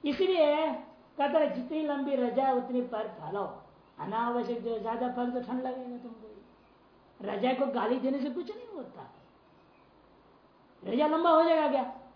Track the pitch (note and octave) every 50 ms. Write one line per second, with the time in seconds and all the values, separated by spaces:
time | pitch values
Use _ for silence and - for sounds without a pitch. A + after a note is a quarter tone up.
0 | - D4 C4 - F#4+ F#4 F#4 E4+ D4+ D4 D4 D#4 D#4+ D4 B3+ - - - - -
1 | - - - - C#4 D4 - D#4+ D4+ B3+ - B3 B3 - D#4+ D#4 D#4 D4 C#4+ C#4
2 | C4+ C#4+ C#4 B3 B3 A#3 - C4 C4+ C4+ B3 B3 B3 - B3 B3 A#3+ - A3+ G#3+
3 | A3 G#3+ - - D#3 D3+ F#3 G3+ F#3+ - - - - - - - - - _ -
4 | - F#3+ G#3+ A3+ A#3 A#3+ A#3+ A#3+ A3 A#3+ A#3 A3+ - A#3 A#3 G#3+ G#3 A3+ A3+ A#3
5 | B3+ B3 - B3 B3 B3 B3+ B3 B3 B3 B3+ B3+ B3+ B3+ B3+ C4 B3+ B3 B3 B3
6 | B3 A#3 A3+ A3 A3 G#3+ G#3 G3 - - - - - _ _ _ _ - - -
7 | - - - - G3 G3 - G3 G#3+ B3+ B3 B3 C#4 B3 G#3+ A#3+ G#3 A3 B3+ C4
8 | - C4 C#4 C#4 C4+ D4 A#3+ F4+ D#4 - G#4 A#4 B4 A4+ G4+ D#4 A#3 F#3+ - E3+
9 | C3 - - - - - _ _ _ _ - - - - _ - - - _ -
10 | - - - - - - - - _ - _ _ - _ - - - F#3+ G#3+ C4
11 | D4+ D4+ D#4 E4 E4+ F4 D#4+ D#4+ E4 E4 D#4+ D#4 D#4 C#4 C4+ B3+ A#3+ - - -
12 | - - -